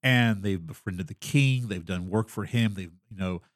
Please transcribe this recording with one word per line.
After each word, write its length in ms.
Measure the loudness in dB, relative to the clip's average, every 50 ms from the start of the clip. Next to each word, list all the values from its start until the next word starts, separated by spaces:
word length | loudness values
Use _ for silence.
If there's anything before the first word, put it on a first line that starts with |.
| 6
and 380 | 6 6 6 6 4 2 2
they've 240 | 0 -2 -2 -2 -4
befriended 400 | -8 -14 -10 _ -8 -6 -6 -6
the 80 | -8 -8
king. 540 | _ -10 0 2 4 4 4 2 0 -2
They've 180 | -4 -6 -6 -4
done 240 | -4 -4 -4 -4 0
work 180 | 0 0 0 0
for 160 | -4 -8 -8
him. 280 | -2 0 2 2 2 0
They've, 180 | -4 -10 -12 -14 _ _ _
you 40 | -8
know, 260 | -6 -4 -4 -4 -6 _ _ _